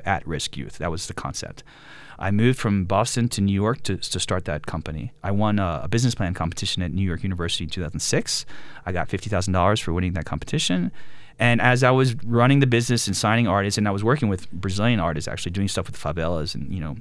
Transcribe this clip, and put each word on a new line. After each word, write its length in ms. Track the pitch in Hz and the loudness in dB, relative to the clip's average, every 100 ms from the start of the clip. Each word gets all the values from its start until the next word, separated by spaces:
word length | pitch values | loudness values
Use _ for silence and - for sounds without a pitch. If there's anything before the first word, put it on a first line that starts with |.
| - | 0
at-risk 500 | 95 - 78 - 71 | -2 -2 -6 -6 -8
youth. 220 | - - | -10 -6
That 140 | 85 | -4
was 160 | 80 - | -4 -6
the 60 | |
concept. 500 | - 67 - - - - - - - - - | -8 -8 -8 -10 -14 -20 -20 -20 -20 -18 -6
I 120 | 95 | 0
moved 300 | 104 120 131 | 4 4 4
from 240 | 113 101 | 2 2
Boston 440 | 90 98 117 123 120 | 2 2 2 0 0
to 100 | - | 2
New 120 | 98 | 2
York 300 | 98 104 127 | 2 0 0
to, 120 | - 92 | -2 -4
to 240 | - 90 | -4 -4
start 240 | - 92 | -2 -2
that 220 | 90 76 - | -2 -4 -4
company. 460 | 82 76 78 62 - | -6 -6 -6 -8 -8
I 80 | 95 | -2
won 260 | 101 107 104 | 2 2 2
a, 220 | 92 73 | 0 -2
a 60 | - | 0
business 260 | 113 123 | 2 2
plan 200 | 120 87 | 2 -2
competition 460 | 87 82 - - - | 0 -2 -2 -4 -2
at 100 | 87 | -2
New 100 | 90 | 0
York 220 | 95 80 | 0 -2
University 400 | 98 90 85 - | -4 -2 -2 -4
in 60 | 82 | -4
two 120 | 92 | -6
thousand 160 | 76 - | -6 -4
six. 480 | - - - - - - - - 92 | 0 0 0 -4 -6 -8 -8 -8 -4
I 60 | |
got 160 | 90 - | -2 -2
fifty 200 | 95 - | -4 -2
thousand 260 | 95 92 | 0 2
dollars 260 | 92 90 110 | 4 4 2
for 120 | - | 0
winning 200 | 87 92 | 0 0
that 120 | 92 | -2
competition. 680 | 76 76 - 156 - 175 - - - - - - | -4 -6 -4 -2 0 0 -2 -4 -8 -8 -10 0
And 220 | 120 117 | 2 4
as 220 | 123 123 | 4 4
I 80 | 127 | 6
was 240 | 131 131 110 | 6 4 0
running 380 | 101 117 127 139 | 0 4 6 6
the 60 | 131 | 6
business 400 | 117 117 117 101 | 4 2 0 0
and 80 | 92 | 0
signing 320 | 110 113 113 | 2 4 4
artists, 280 | 98 101 107 | 2 2 0
and 100 | 104 | 0
I 20 | |
was 140 | 98 | 2
working 240 | 107 147 107 | 2 2 2
with 200 | 92 - | -2 -4
Brazilian 480 | 87 98 95 113 110 | -4 -2 2 2 4
artists, 260 | 85 78 - | 2 -2 -4
actually 240 | - 87 | -6 -4
doing 140 | 95 98 | -2 0
stuff 200 | - 87 | -2 -4
with 100 | - | -4
favelas 560 | 73 80 80 85 78 | -4 0 0 0 -2
and, 180 | - - | -4 -4
you 60 | 92 | -4
know, 160 | 78 - | -6 -8